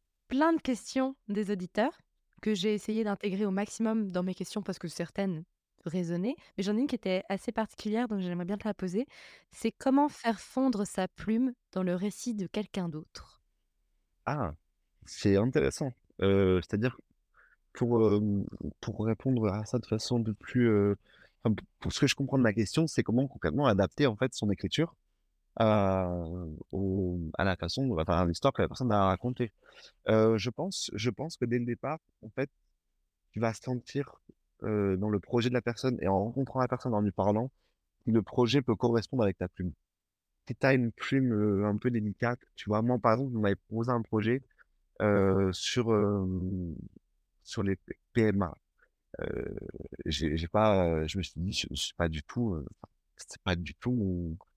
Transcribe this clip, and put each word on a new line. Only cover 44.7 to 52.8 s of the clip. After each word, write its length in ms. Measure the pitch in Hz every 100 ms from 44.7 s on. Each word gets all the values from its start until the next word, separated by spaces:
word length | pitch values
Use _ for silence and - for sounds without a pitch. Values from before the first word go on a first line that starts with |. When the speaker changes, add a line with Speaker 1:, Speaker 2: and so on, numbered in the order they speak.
| _ _ -
Speaker 2:
euh, 500 | 104 104 98 95 95
sur, 380 | 90 - 123 113
euh, 840 | 107 104 101 92 92 92 92 87 73 - - _ _ _ _
sur 200 | - -
les 120 | 98 95
P-, 220 | - - _
P 80 | 123
M 180 | 110 101
A. 120 | 90 - _ _ _ _ _ -
Euh, 340 | - - - - - - - - -
j'ai, 320 | 76 78 80
j'ai 100 | 82
pas, 380 | 107 107 98 85
euh, 200 | 80 78
je 100 | 98
me 60 |
suis 160 | 87 85
dit, 120 | 92
je, 160 | - -
je 60 | 73
suis 180 | - -
pas 140 | 85
du 140 | 78
tout, 300 | - 123 117 82
euh, 100 | - -